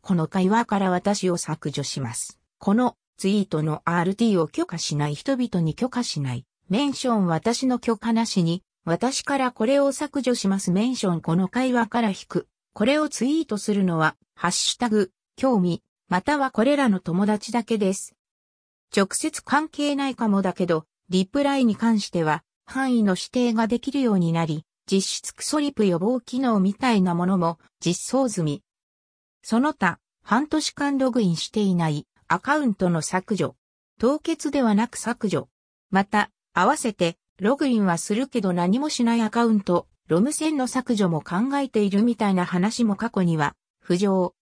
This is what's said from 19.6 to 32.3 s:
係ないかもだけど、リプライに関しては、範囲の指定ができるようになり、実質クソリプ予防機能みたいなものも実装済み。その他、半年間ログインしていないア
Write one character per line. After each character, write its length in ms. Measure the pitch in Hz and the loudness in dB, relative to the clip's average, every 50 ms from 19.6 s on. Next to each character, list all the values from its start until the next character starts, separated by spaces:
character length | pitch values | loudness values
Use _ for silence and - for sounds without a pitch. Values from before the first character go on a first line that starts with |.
| 311 311 | 0 -2
係 260 | - - 294 285 285 | -4 -4 -2 -2 0
な 120 | 277 277 269 | -2 -2 -4
い 60 | 247 | -2
か 140 | - 233 220 | -2 0 2
も 140 | 202 196 | 2 2
だ 100 | 190 185 | 2 0
け 140 | 180 - 185 | -2 -2 0
ど、 180 | 175 170 156 160 _ _ _ _ _ | 0 0 -2 -2 _ _ _ _ _
リ 160 | 180 185 190 | 0 0 0
プ 180 | 190 - 285 | 0 0 0
ラ 140 | 285 277 277 | 0 2 2
イ 80 | 277 247 | 2 2
に 100 | 226 202 | 0 0
関 260 | - 233 233 226 208 | 2 0 2 2 0
し 100 | - - | -2 -4
て 120 | - 175 | -4 -2
は、 220 | 160 156 151 156 _ _ _ _ _ | 0 0 0 -2 _ _ _ _ _
範 320 | - - 262 269 262 247 233 | -10 -6 -4 -2 0 2 2
囲 40 | |
の 100 | 214 196 | 2 2
指 180 | 185 180 - - | 0 0 -4 -6
定 220 | - 254 247 240 226 | -2 0 0 0 2
が 120 | 220 226 | 0 0
で 140 | 208 240 240 | 0 -2 -4
き 100 | - 277 | -4 -4
る 100 | 262 285 | -2 0
よ 120 | 262 233 208 | 0 2 2
う 40 | 185 | 2
に 120 | 170 165 | 2 0
な 140 | 165 165 165 | 0 0 -2
り、 220 | 160 156 156 - _ _ _ _ | -2 -4 -6 -8 _ _ _ _
実 140 | - 190 196 | 0 0 0
質 340 | 190 - - - - - - | 0 -2 -8 -8 -10 -14 -14
ク 80 | - | -10
ソ 160 | - - 294 302 | -6 -4 -2 -2
リ 140 | 294 285 | -2 -2
プ 140 | 277 - 214 | 0 0 0
予 120 | 196 175 160 | 2 2 0
防 220 | 180 220 254 247 | 0 0 -2 -2
機 180 | _ - - 254 | _ -6 -6 -2
能 220 | 269 247 220 202 | 0 0 2 2
み 140 | 185 196 196 | 2 2 0
た 180 | _ - 254 | _ 0 2
い 80 | 226 202 | 2 4
な 140 | 185 185 170 | 2 2 2
も 100 | 170 180 | 0 0
の 140 | 185 196 185 | 0 2 2
も 200 | 175 165 165 _ _ _ _ _ | 0 0 -2 _ _ _ _ _
実 300 | - 165 175 - - - | -4 -2 -2 -2 -4 -2
装 180 | - 262 269 247 | 0 0 0 0
済 140 | 202 190 | 0 -2
み。 200 | 160 151 143 - _ _ _ _ _ _ _ _ _ _ _ _ _ _ _ _ | -2 -2 -4 -6 _ _ _ _ _ _ _ _ _ _ _ _ _ _ _ _
そ 160 | _ - 220 233 | _ -2 0 2
の 140 | 269 302 | 2 0
他、 280 | 302 _ 202 175 170 _ _ _ _ _ | 0 _ -2 -2 -2 _ _ _ _ _
半 260 | _ - 202 240 302 302 | _ 0 0 0 2 0
年 220 | - 311 294 - | -2 -2 -2 -4
間 260 | - - 285 285 277 269 | -6 -4 -4 -2 0 0
ロ 120 | 262 262 | 0 2
グ 120 | 233 254 | 2 2
イ 80 | 214 180 | 2 2
ン 60 | 165 | 0
し 120 | 160 - - | 0 -4 -4
て 120 | - 214 | -2 0
い 140 | 208 196 180 | 0 2 2
な 140 | 175 165 156 | 2 0 0
い 180 | 147 147 - _ _ _ _ | -2 -4 -6 _ _ _ _
ア 120 | _ | _